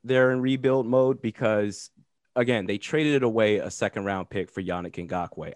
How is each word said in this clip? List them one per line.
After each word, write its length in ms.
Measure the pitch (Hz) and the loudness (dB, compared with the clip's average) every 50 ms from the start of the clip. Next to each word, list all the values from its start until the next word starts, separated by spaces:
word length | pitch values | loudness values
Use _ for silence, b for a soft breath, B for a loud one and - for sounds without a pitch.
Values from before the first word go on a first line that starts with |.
| - | -4
they're 280 | 120 131 131 127 127 | 0 4 4 4 4
in 100 | 127 127 | 4 2
rebuild 440 | 127 131 135 131 127 131 131 135 123 | 0 0 0 0 2 2 2 2 2
mode 360 | 113 127 131 131 131 135 110 | 2 2 4 4 4 2 0
because, 720 | - 113 - - 127 110 107 104 104 104 95 - - - _ _ _ _ _ _ _ _ _ | -4 -6 -4 -2 0 0 2 2 0 -2 -4 -8 -14 -20 _ _ _ _ _ _ _ _ _
again, 300 | 123 123 120 123 110 95 | 0 0 2 0 0 0
they 120 | 90 101 104 | -2 -4 -4
traded 460 | - - - 156 156 151 147 139 127 | -4 -4 -2 0 2 2 2 2 2
away 360 | 120 110 113 110 107 107 98 | 2 2 4 4 4 4 2
a 120 | - 95 | 0 -4
second 320 | - - 113 101 - 110 98 | -4 -4 -4 -4 -4 -4 -4
round 260 | 101 98 95 90 - | -4 -4 -4 -6 -6
pick 220 | - 101 90 - | -6 -6 -6 -6
for 100 | - 98 | -8 -8
Yannick 340 | 92 87 90 90 90 87 - | -6 -6 -6 -6 -6 -8 -10
Ngakoue. 580 | - 87 80 90 90 87 85 - - 78 - - | -12 -8 -6 -6 -6 -6 -6 -8 -12 -12 -12 -10